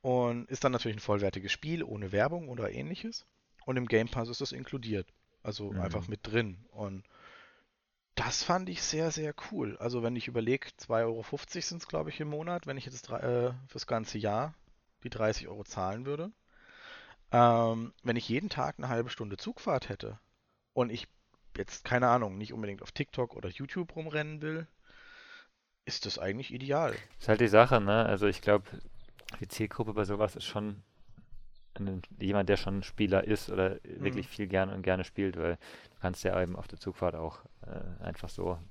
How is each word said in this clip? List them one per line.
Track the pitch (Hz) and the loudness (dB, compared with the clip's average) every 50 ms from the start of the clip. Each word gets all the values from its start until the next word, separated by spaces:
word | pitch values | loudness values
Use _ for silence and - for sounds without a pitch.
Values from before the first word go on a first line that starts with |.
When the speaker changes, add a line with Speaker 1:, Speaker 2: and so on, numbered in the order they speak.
Speaker 1:
Und | - 131 127 123 123 120 117 120 120 - | 2 4 4 4 4 2 2 -2 -4 -6
ist | 135 123 - | -6 0 2
dann | 135 | 2
natürlich | 127 117 - 117 107 | 2 2 0 -2 -4
ein | 107 | -4
vollwertiges | - - 104 101 101 95 - 98 95 95 | 0 2 2 4 2 0 0 -2 -4 -4
Spiel, | - - - 151 165 170 - | -6 -4 -2 -4 -2 -2 -2
ohne | - - 104 104 95 | -4 -6 -6 -6 0
Werbung | 95 101 110 143 165 175 165 139 | 2 2 2 2 2 -4 -6 -8
oder | 123 123 110 - | -6 -4 -4 -4
ähnliches. | 104 120 139 123 - - - 226 233 - - _ _ _ _ _ _ _ - | -4 -6 -6 -6 -8 -8 -8 -10 -10 -10 -14 _ _ _ _ _ _ _ -6
Und | - 131 | -2 -2
im | 127 123 | -2 0
Game | 113 117 110 113 117 | 4 4 4 4 4
Pass | - 127 117 117 | 0 -4 -4 -4
ist | 120 - | -4 -6
das | - - | -6 -6
inkludiert. | - 127 135 - - 135 117 110 107 98 90 _ _ _ _ _ _ _ - | -6 -8 -8 -8 -8 -8 -4 -2 -2 -2 -4 _ _ _ _ _ _ _ -8
Also | 107 101 - 104 101 | -8 -6 -6 -6 -6
Speaker 2:
Mhm. | 101 95 | -4 -2
Speaker 1:
einfach | 90 87 85 - 85 90 | -2 -2 -2 -4 -4 -4
mit | 101 95 - | -8 -8 -6
drin. | 107 107 117 113 104 90 92 113 - | 0 0 0 0 0 -4 -10 -16 -18
Und | - 107 107 98 95 95 98 _ _ - - - - - - - _ _ _ _ _ _ _ _ _ _ _ _ _ | -10 -8 -8 -6 -6 -10 -12 _ _ -20 -20 -20 -20 -20 -20 -20 _ _ _ _ _ _ _ _ _ _ _ _ _
das | - 107 117 127 - | -4 -2 -2 -2 -2
fand | - - 175 185 185 185 | 0 2 2 0 0 -4
ich | 180 170 | -6 -4
sehr, | - - - 151 160 165 | -4 -2 0 0 0 0
sehr | 147 156 156 151 143 - - - | 0 -2 -4 -4 -6 -8 -12 -8
cool. | 214 185 120 104 - - | -4 -4 -4 -4 -4 -4
Also | - 120 123 123 | -4 -2 -2 0
wenn | 117 117 123 | 0 0 -2
ich | 123 - | -2 -4
überleg, | - 120 117 110 117 131 139 - - - _ | -2 -2 0 2 2 2 0 0 -10 -16 _
zwei | - - 120 113 117 | -4 0 2 2 4
Euro | 117 113 113 | 2 0 -2
fünfzig | 113 - - 143 - - - 175 160 | -4 -6 -6 -8 -6 -6 -8 -6 -6
sind's, | - 170 170 - | -6 -6 -8 -10
glaub | - - 156 156 156 | -4 -4 -2 -2 -2
ich, | 151 - | -4 -6
im | 156 | -6
Monat, | 151 147 147 156 170 175 175 - | -4 -4 -4 -4 -4 -4 -4 -4
wenn | 143 139 | -6 -8
ich | 135 - | -8 -8
jetzt | 131 127 123 | -10 -14 -14
drei, | - - 117 - | -10 -6 -6 -2
äh, | - 123 123 123 120 123 127 127 - - | 0 2 2 2 2 2 0 -4 -12 -12
fürs | - 117 - | -10 -10 -4
ganze | - 127 113 110 - - 110 | -2 -2 -2 -2 -2 -4 -2
Jahr | 104 104 104 110 131 160 156 _ - _ - _ _ _ _ _ - | 0 0 0 0 0 -2 -6 _ -20 _ -20 _ _ _ _ _ -12
die | 120 | -10
dreißig | - 110 110 107 107 - 95 | -2 2 2 2 2 0 -4
Euro | - 95 107 | -8 -10 -12
zahlen | 98 - - 110 92 92 98 113 127 | -12 -8 -4 -2 -2 -2 -2 -4 -4
würde. | 139 143 151 165 208 - _ _ _ _ - - - - - - - - - - - - _ - _ | -4 -4 -4 -6 -8 -10 _ _ _ _ -20 -20 -20 -20 -20 -18 -18 -18 -18 -18 -20 -20 _ -8 _
Ähm, | - 120 120 120 117 117 117 113 113 113 113 120 - _ | 8 8 10 10 8 6 6 4 2 0 -4 -8 -12 _
wenn | - 123 117 | -2 0 0
ich | 120 - - | 0 0 0
jeden | 113 127 190 208 | 0 0 0 -2
Tag | - 147 131 147 151 - | -2 -2 -2 -2 -4 -4
eine | 139 127 | -4 -2
halbe | 123 117 117 127 | 0 0 -2 -2
Stunde | - - 117 104 101 | -4 -8 -8 -8 -8
Zugfahrt | - - 208 247 - - 220 160 127 - - | -6 -6 -8 -8 -4 -2 0 0 0 0 -4
hätte | 101 - - 104 107 - _ _ _ _ _ _ _ _ _ _ | -8 -6 -6 -10 -10 -10 _ _ _ _ _ _ _ _ _ _
und | _ 127 123 117 | _ 0 0 0
ich | 110 117 - - _ _ _ _ _ _ _ - - | 0 -8 -10 -12 _ _ _ _ _ _ _ -14 -8
jetzt, | - 98 - - - - | -8 -8 -8 -8 -12 -4
keine | - 123 123 127 123 | 0 2 4 6 6
Ahnung, | 120 123 117 101 95 98 | 6 6 4 0 -4 -6
nicht | 107 104 | -8 -8
unbedingt | 123 113 107 101 101 98 | -6 -6 -6 -6 -6 -8
auf | - - | -12 -12
TikTok | - - 143 _ - - 123 117 - | -6 -6 -6 _ -2 -4 -4 -4 -4
oder | - - 92 | -8 -8 -8
YouTube | - - 135 139 - 185 175 170 - | -6 -6 -10 -6 -6 -6 -6 -6 -8
rumrennen | 165 160 160 151 151 151 151 156 151 | -10 -8 -4 -4 -4 -4 -4 -6 -6
will, | 147 156 156 160 165 - _ _ _ - - - - - - - - - - - - _ _ _ _ _ _ _ _ | -6 -6 -4 -6 -8 -10 _ _ _ -20 -20 -20 -20 -20 -20 -20 -20 -20 -20 -20 -20 _ _ _ _ _ _ _ _
ist | - - - - | -8 -6 -6 -4
das | 104 - - | -6 -6 -4
eigentlich | 80 95 98 120 135 - | -2 -2 -4 -4 -6 -8
ideal. | - 127 131 135 139 151 165 131 107 - - - - - | -8 -8 -2 0 2 2 2 2 0 -4 -10 -14 -16 -6
Speaker 2:
Ist | - - | 4 4
halt | 107 107 | 6 6
die | 120 110 | 8 10
Sache, | 98 107 120 127 131 117 | 12 12 12 12 10 6
ne? | 101 98 104 113 113 | 6 6 6 6 6
Also | 107 107 95 104 | 4 4 4 4
ich | 101 101 - | 4 4 4
glaub, | - 104 104 104 101 - - - - - - - - - - - - - - - | 4 6 6 6 4 -2 -12 -12 -12 -12 -12 -14 -14 -16 -20 -20 -16 -14 -10 -10
die | - 98 | -8 -8
Zielgruppe | - - 110 104 - - 117 110 104 | -4 -4 -4 -4 -2 -4 -4 -2 0
bei | 107 104 | 0 0
sowas | 95 104 101 107 104 - | 0 2 2 2 0 0
ist | - - | -4 -10
schon | - - 104 104 107 104 101 - _ _ _ - - - - - - - - - - - - - - - | -4 -4 -4 -4 -4 -6 -10 -14 _ _ _ -20 -20 -20 -20 -16 -14 -14 -14 -12 -14 -18 -20 -20 -16 -8
ein, | - 101 98 95 92 87 - - - | -6 -4 -4 -4 -6 -8 -10 -10 -4
jemand, | 110 95 101 101 98 95 | -2 2 4 4 6 6
der | 101 95 | 4 4
schon | - 98 98 98 | 4 0 -2 -2
Spieler | 92 - - - 107 95 95 95 - | -4 -6 0 0 4 6 6 4 6
ist | 107 107 101 - - | 4 0 0 0 -4
oder | 98 95 95 95 98 - | 2 4 4 4 2 -2
Speaker 1:
Mhm. | - - - - 95 | -8 -12 -10 -4 -2
Speaker 2:
wirklich | 101 127 127 127 - | -2 -2 -2 -6 -6
viel | - - 104 | -6 -6 -4
gern | 92 95 95 95 95 | 2 4 4 4 4
und | 98 95 | 0 -2
gerne | 92 92 92 92 90 | 2 2 2 2 2
spielt, | - - - 98 95 87 85 | -4 -2 0 0 0 0 0
weil | 80 82 87 | 0 0 0
du | - - - - - - - - - | -2 -6 -18 -18 -20 -20 -20 -14 -4
kannst | - 90 90 - | -2 -2 -2 0
ja | - 92 92 92 | 0 0 2 2
eben | 92 87 90 | 0 0 -2
auf | 92 85 - | -6 -8 -10
der | - 85 | -12 -8
Zugfahrt | - 98 92 - - 87 80 | -8 -8 -4 0 0 0 0
auch, | 80 82 80 - - - - - - | 0 -6 -6 -6 -10 -20 -20 -20 -18
äh, | - - - 80 - - 85 82 85 | -14 -10 -8 -6 -6 -6 -6 -6 -6
einfach | 87 87 - - 87 | -8 -6 -6 -8 -10
so | - - 90 90 90 85 80 - | -6 -4 -2 -2 -2 -4 -8 -14